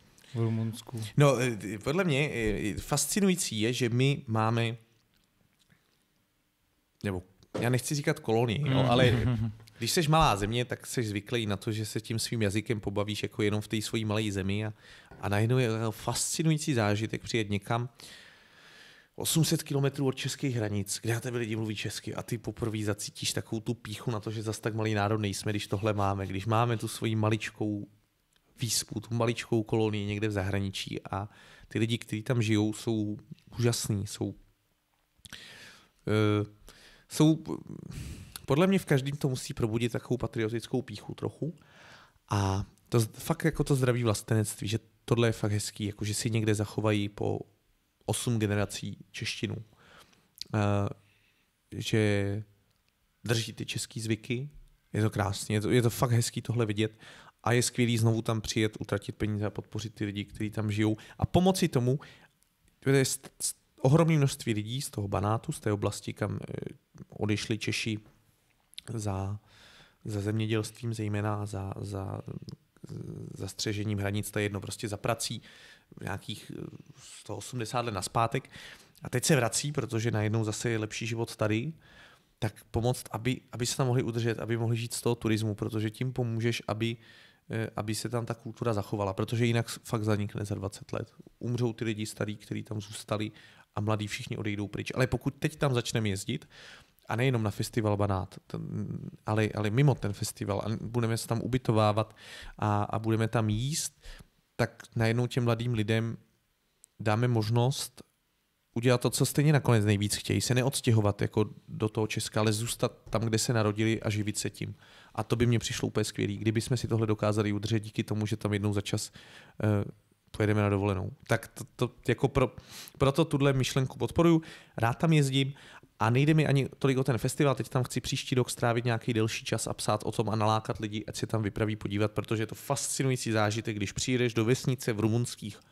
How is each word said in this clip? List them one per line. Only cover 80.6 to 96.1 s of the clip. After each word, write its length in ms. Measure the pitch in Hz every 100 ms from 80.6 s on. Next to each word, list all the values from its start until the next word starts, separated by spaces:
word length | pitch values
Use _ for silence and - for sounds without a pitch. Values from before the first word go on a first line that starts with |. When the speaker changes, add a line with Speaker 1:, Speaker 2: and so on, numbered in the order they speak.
| 120
Speaker 2:
je 80 | 113
lepší 280 | 107 - 117
život 300 | 113 117 -
tady, 360 | 107 107 139 - - - - - _ _
tak 260 | 107 - -
pomoct, 340 | 117 117 127 -
aby, 300 | 107 120 - -
aby 140 | 113 120
se 100 | -
tam 100 | 131
mohli 160 | 123
udržet, 380 | 117 117 117 107
aby 160 | 107 117
mohli 200 | 113 117
žít 180 | 117
z 60 | -
toho 140 | 120
turismu, 400 | 117 113 110 110
protože 360 | 101 107 113 110
tím 220 | - 127
pomůžeš, 500 | 127 120 113 117 113 -
aby, 280 | 110 117 113 - - - _ -
eh, 200 | 110 110 -
aby 180 | 107
se 140 | 107 110
tam 180 | 120 117
ta 80 |
kultura 380 | 113 113 - 117
zachovala, 420 | 104 - 107 101
protože 320 | 95 107 113 120
jinak 240 | 117 117
s-, 100 | -
fakt 200 | - 117
zanikne 400 | 107 104 104 -
za 100 | 104
dvacet 380 | 101 98 - -
let. 200 | - 107 - - -
Umřou 340 | 117 120 120
ty 120 | 110
lidi 220 | 113 107 107
starý, 300 | - 107 107
kteří 260 | - 107
tam 180 | 107 107
zůstali 520 | 104 107 - 107 107 - - - _ -
a 40 |
mladí 260 | 107 107 104
všichni 300 | - 123 110
odejdou 320 | 107 101 101
pryč. 240 | - -
Ale 120 | - 127
pokud 280 | 123 - -
teď 180 | 151 -
tam 180 | 143
začneme 340 | 120 - 120
jezdit, 400 | 107